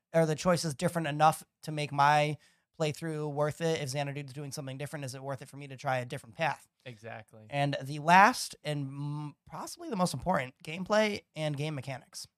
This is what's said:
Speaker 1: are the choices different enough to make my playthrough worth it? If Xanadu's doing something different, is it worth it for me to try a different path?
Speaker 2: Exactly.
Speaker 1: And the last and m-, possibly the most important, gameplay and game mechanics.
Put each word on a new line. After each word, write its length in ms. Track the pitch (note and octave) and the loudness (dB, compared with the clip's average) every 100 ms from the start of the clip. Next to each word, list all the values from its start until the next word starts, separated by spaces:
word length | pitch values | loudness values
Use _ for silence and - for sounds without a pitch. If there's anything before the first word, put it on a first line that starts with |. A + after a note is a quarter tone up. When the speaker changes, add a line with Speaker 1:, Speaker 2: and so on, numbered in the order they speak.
| _ | _
Speaker 1:
are 120 | E3 D#3+ | 2 2
the 100 | D3+ | 2
choices 400 | F3+ E3+ E3 C3+ | 2 2 0 -2
different 320 | F3 E3+ D#3 | -2 0 -2
enough 340 | C#3+ D#3 D3 - _ | 4 4 4 -2 _
to 100 | - | -10
make 220 | D3+ D3 | -6 -2
my 440 | C#3+ C#3+ D3+ D3+ D3+ _ _ _ - | 4 6 6 4 0 _ _ _ -2
playthrough 540 | D#3 D3 E3 D#3 D3+ | -2 -2 -6 -4 -4
worth 300 | C#3+ D3 D3 | -2 -2 0
it? 200 | E3 D#3+ | 0 0
If 100 | C#3+ | -2
Xanadu's 420 | C#3 C#3+ C#3 C#3+ | -4 -4 -6 -10
doing 180 | B2+ C#3+ | -10 -10
something 260 | C3 C3+ C3 | -10 -10 -8
different, 280 | C#3+ D#3+ C#3 | -8 -8 -8
is 100 | C3 | -8
it 80 | |
worth 180 | C3 C3+ | -8 -8
it 60 | C#3+ | -10
for 80 | C#3 | -16
me 120 | C#3+ | -14
to 80 | C3+ | -8
try 220 | C#3+ C3 | -4 -2
a 60 | B2 | -4
different 300 | C#3 A#2 G#2+ | -8 -10 -4
path? 320 | D#3+ C3+ _ _ - | -2 -2 _ _ -18
Speaker 2:
Exactly. 580 | A2+ A2 A2+ A2 A2+ G#2+ | -16 -14 -14 -16 -20 -8
Speaker 1:
And 280 | C#3+ C#3+ C#3 | -2 0 -2
the 180 | C3+ D3 | -6 -2
last 580 | D3 F3 G#3 B3+ - - D3+ | 6 10 10 6 -4 -8 -6
and 220 | D3 C#3 | -4 -6
m-, 480 | C#3 D3 D3 D3+ - _ | -6 -6 -6 -8 -12 _
possibly 420 | D#3 E4 - E4+ | -12 -12 -12 -6
the 60 | G#3+ | 0
most 180 | F3+ | 0
important, 400 | C3+ E3+ F#3 C3 - - | 0 0 0 -2 -8 -12
gameplay 560 | E3 F3+ G#3 G#3+ G3+ - - | -8 0 4 4 0 -8 -6
and 180 | D#3 C#3+ | -4 -2
game 200 | D3+ D3+ | -4 -6
mechanics. 520 | B2+ C3 - - - | -8 -12 -12 -16 -16